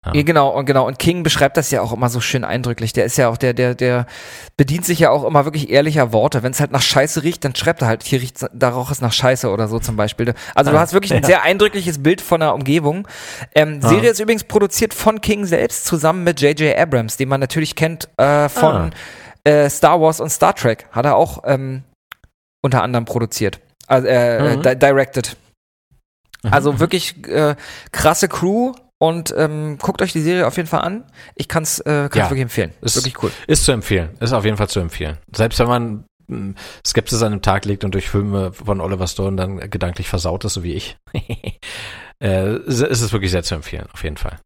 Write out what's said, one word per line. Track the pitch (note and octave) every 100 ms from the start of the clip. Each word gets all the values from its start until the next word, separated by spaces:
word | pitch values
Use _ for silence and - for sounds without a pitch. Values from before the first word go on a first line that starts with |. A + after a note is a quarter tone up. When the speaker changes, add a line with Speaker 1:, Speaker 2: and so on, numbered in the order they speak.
Speaker 1:
Ja. | - D3
Speaker 2:
Ja, |
genau, | D3 D#3+ C#3
und | B2+ C3+
genau. | C3+ B2+
Und | C3+
King | E3 F3+
beschreibt | E3 - C#3 D#3+
das | D3
ja | B2+
auch | G#2+
immer | A2+ B2
so | A#2+
schön | - C3
eindrücklich. | A2+ A#2 B2 A#2 A2+
Der | -
ist | A2+ -
ja | B2
auch | A#2
der, | B2+
der, | A#2+ B2+ B2
der | B2+ B2 B2 - - - - -
bedient | C#3 D#3+
sich | F3 E3+
ja | D#3
auch | C#3
immer | B2+ D3
wirklich | C#3+ D3+ C#3+
ehrlicher | C3 D3+ D3+ B2
Worte. | A2 B2 C3
Wenn's | B2 C3
halt | D3
nach | C3+
Scheiße | - - D3+ -
riecht, | D3 E3+
dann | C#3
schreibt | B2 - -
er | A#2
halt, | A2+
hier | - C3+
riecht's, | B2+ - B2+
da | A#2+ B2+
roch | B2 B2+
es | C#3
nach | A#2+
Scheiße | - B2+ C3 A#2+
oder | G2+ G#2+
so | A2+
zum | -
Beispiel. | G#2+ G#2+ - A#2+ A#2+ - -
Also | C#3+
du | D3+
Speaker 1:
Ah, |
Speaker 2:
hast | E3
wirklich | F#3+ G3
ein | -
Speaker 1:
ja. | C#3
Speaker 2:
sehr | F3+
eindrückliches | D#3 G3 G#3 G3+ E3+ D3
Bild | C#3+ F#3
von | - E3
der | D#3
Umgebung. | C#3 C3+ D#3 D3 F3 G3+ - - - -
Ähm, | D3+ D3+ D3
Speaker 1:
Ah. | A#2
Speaker 2:
Serie | G#3 A#3+
ist | G#3
übrigens | G#3+ A3
produziert | - G#3+ G3+ - A3
von | - A3 G#3+
King | G#3+ G#3 G3
selbst | E3 - -
zusammen | - E3 D#3 F3+
mit | F3 E3
J | C#3+ D3+
J | D3+ -
Abrams, | E3 C3 A2+ -
den | C3+
man | C3+
natürlich | C3+ D#3+ D#3 -
kennt, | D#3+ E3 - -
äh, | C3+ D3 D3
von, | - D#3
Speaker 1:
Ah. | A2+ D#2+ - - - - -
Speaker 2:
äh, | D3 D3 D3
Star | - D#3 F3
Wars | D#3+ D#3+
und | D3+
Star | - E3 -
Trek. | A#2+ A2 -
Hat | -
er | C#3
auch, | A2+ D#3+ - -
ähm, | C3+ C3+ C3 C3+ _ _ - _ _ _ _
unter | C3+ A#2+
anderem | A2 B2
produziert. | A#2 A#2+ A2+ - G2+ - _ _ -
Also, | C3 B2+
äh, | B2+ A#2+ A#2 - A2+
Speaker 1:
Mhm. |
Speaker 2:
di-, | C3 C3
directed. | C#3 C#3 C3+ C3 - - _ _ _ _ _ _ _ _ _ -
Speaker 1:
Mhm. | A2
Speaker 2:
Also | C#3 C#3+ C3+
wirklich, | F3 F#3 - - -
äh, | G#2 D3+ C#3+ - - -
krasse | - D#3 E3 G3
Crew. | - F3 G#3+ B3 B3 _ _
Und, | D#3+ E3 E3 -
ähm, | D#3 D3+ D3+ C#3+
guckt | - F#3+
euch | F#3+
die | D#3+
Serie | D#3 F3+ C3
auf | -
jeden | E3
Fall | E3
an. | F3 G#3 - - -
Ich | - -
kann's, | E3 D#3 -
äh, | - D3 C#3+
kann's |
Speaker 1:
Ja. | - A2
Speaker 2:
wirklich | C3+
empfehlen. | B2 - E2+ -
Speaker 1:
Ist | A#2
Speaker 2:
Wirklich | C3 B2+ -
cool. | - - -
Speaker 1:
ist | D3+
zu | -
empfehlen. | A#2+ - G2 E2 -
Ist | A#2
auf | B2
jeden | G#2+ G#2
Fall | G#2
zu | G2+
empfehlen. | E2+ - D#2 D#2 -
Selbst | - A2 -
wenn | A#2+
man, | B2 A#2 G#2 - _ -
mm, | B2 G2 - - - -
Skepsis | - - A#2+
an | A2
den | G#2
Tag | G#2 G2
legt | G#2 G2+
und | G2+
durch | F#2+ -
Filme | G2+ G2+ G2 F#2
von | - G#2+ G2
Oliver | F2+ F#2+ F#2
Stone | - G2 G2
dann | F#2 F#2+ -
gedanklich | F2 F2+ E2+ -
versaut | F#2 E2+ F2+
ist, | G#2
so | -
wie | F2
ich, | D2 - - _
<laughs> | - - A2+ - - - - - - - _
äh, | G#2 F#2+ F#2+ A2+
ist, | - B2
ist | C#3+ A#2+
es | A2+
wirklich | A2 F#2+
sehr | F2+
zu | - E2
empfehlen, | - D2+ C#2
auf | -
jeden | D#2+ D2
Fall. | D#2+ D#2+